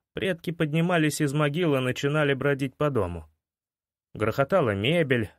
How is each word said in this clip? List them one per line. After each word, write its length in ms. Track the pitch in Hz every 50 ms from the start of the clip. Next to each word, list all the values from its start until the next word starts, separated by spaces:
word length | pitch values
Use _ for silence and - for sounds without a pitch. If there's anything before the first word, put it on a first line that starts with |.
| _ _ -
предки 360 | - - 190 175 - - 175
поднимались 680 | 165 - 165 147 147 165 165 180 180 165 156 151 - -
из 140 | 156 139 135
могил 400 | 156 151 143 143 175 180 156 139
и 40 | 131
начинали 520 | 127 127 123 - - 143 147 156 147 143
бродить 420 | 139 127 135 143 143 131 139 131 -
по 140 | - 151 147
дому. 400 | 135 113 95 87 85 85 80 - _ _ _ _ _ _ _ _ _ _ _ _ _ _ _ _ -
Грохотала 600 | 98 107 110 - - 139 - 196 185 147 110 101
мебель, 560 | 98 104 131 170 175 156 127 131 120 107 - -